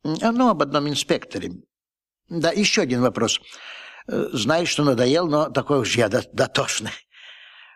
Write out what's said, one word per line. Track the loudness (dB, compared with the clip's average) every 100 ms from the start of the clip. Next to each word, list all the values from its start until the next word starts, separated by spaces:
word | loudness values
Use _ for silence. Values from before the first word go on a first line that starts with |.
А, | -6 -2 0
ну, | 2 2
об | 2
одном | 0 0 0
инспекторе. | -2 0 -2 -2 -10 -10 -12 -20 _ _ _ _ _ -10
Да, | -2 0
еще | 2 2 2
один | 2 2
вопрос. | 2 2 0 -2 -6 -20 -18 -18 -18 -18 -6
Э, | -4 -4
знаю, | -2 0 0 0
что | 2
надоел, | 2 4 4 2 2
но | 0 0
такой | -2 0 0
уж | 0 0
я | 2
до-, | 0 -2
дотошный. | -2 -2 0 -2 -4 -8 -12 _ -20 -20 -20 -20 -20 -20